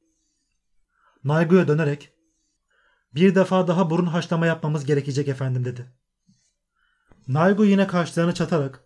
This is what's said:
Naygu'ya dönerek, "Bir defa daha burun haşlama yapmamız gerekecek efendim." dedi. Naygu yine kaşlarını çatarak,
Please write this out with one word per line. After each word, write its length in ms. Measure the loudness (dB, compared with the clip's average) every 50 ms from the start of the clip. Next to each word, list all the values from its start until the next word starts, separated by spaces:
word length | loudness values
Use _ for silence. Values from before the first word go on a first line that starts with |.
| _ _ _ _ _ _ _ _ _ _ _ _ _ _ _ _ _ _ _ _ _ _ _ _ -4
Naygu'ya 440 | -2 0 0 2 4 4 4 4
dönerek, 460 | 2 0 0 0 -2 -2 -4 -8 -18 _ _ _ _ _ _ _ _ _ _ _ _ _ _ _ _ _ _ _ _ -2
"Bir 200 | 2 2 4 4
defa 320 | 4 2 2 2 0 0
daha 220 | 0 0 0 0 0
burun 160 | 0 -2 -2
haşlama 400 | -2 -2 -4 -4 -2 -2 -2 0
yapmamız 400 | -2 -2 -2 -4 -4 -4 -4 -2
gerekecek 420 | -2 -2 -2 -2 -4 -4 -4 -4
efendim." 380 | -4 -4 -4 -4 -4 -4 -4 -4
dedi. 260 | -6 -8 -10 -14 -18 _ _ _ _ _ _ _ _ _ _ _ _ _ _ _ _ _ _ _ _ _ _ _ _ _ _ _
Naygu 380 | -4 -2 2 2 2 2 4 4
yine 220 | 4 4 2 2
kaşlarını 460 | 0 -2 -2 -4 -2 -2 -2 -2 -2 -2
çatarak, 500 | -2 -2 -2 0 -2 -2 -4 -8 -14 _